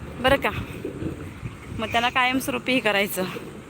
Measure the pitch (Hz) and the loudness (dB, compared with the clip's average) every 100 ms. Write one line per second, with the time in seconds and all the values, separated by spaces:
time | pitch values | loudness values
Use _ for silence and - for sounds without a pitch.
0 | - - 254 269 240 202 - - - - | -10 0 4 4 2 -2 -6 -8 -8 -6
1 | - - - - - - - - 220 233 | -6 -6 -10 -10 -10 -10 -10 -6 0 2
2 | 240 254 247 262 254 240 240 254 214 202 | 4 4 4 2 0 -2 2 2 4 4
3 | 202 - 185 - - - - | 2 0 -2 -4 -10 -14 -14